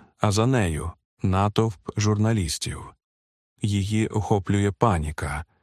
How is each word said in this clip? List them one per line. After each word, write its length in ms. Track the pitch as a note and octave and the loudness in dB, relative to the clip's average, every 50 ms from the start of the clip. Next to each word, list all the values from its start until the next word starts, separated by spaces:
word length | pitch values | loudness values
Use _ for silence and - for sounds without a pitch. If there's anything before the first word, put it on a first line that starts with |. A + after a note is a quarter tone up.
| - _ _ _ | -14 _ _ _
а 120 | - G#2+ | -2 0
за 140 | G2 G#2 A2 | 2 2 2
нею 460 | B2+ C3+ B2 G#2 F2 D#2+ D2 - E2+ - - _ _ _ _ | 2 2 2 0 0 -2 -4 -6 -8 -10 -12 _ _ _ _
натовп 560 | - G2 F#2 F#2+ G2 G#2 G#2 - A2+ A2+ G#2+ - - - - - | -2 0 2 2 2 2 2 0 0 0 -2 -6 -12 -10 -6 -2
журналістів. 960 | G#2 G#2+ G#2+ G#2 G#2+ A2 A2+ G#2+ F2+ D#2+ - - - - - D#2+ - - - _ _ _ _ _ _ _ _ _ _ _ _ _ | 0 0 2 2 2 0 0 0 -2 -2 -4 -6 -6 -8 -8 -8 -12 -16 -18 _ _ _ _ _ _ _ _ _ _ _ _ _
Її 460 | - G#2+ G2+ G2+ F#2+ G2 A2 A2 A2 - | -2 0 0 0 0 0 0 0 0 0
охоплює 640 | - A2 G2 - A2+ G2+ F#2 - G2+ G2+ G2+ G2+ | -2 -2 -2 0 0 0 0 0 0 2 2 0
паніка. 760 | G#2 - - A#2 G2 E2 D2+ D2+ D2 - - C#2+ C#2+ D2+ D#2+ - _ _ | 0 2 2 2 2 2 0 -4 -6 -6 -6 -6 -6 -8 -10 -12 _ _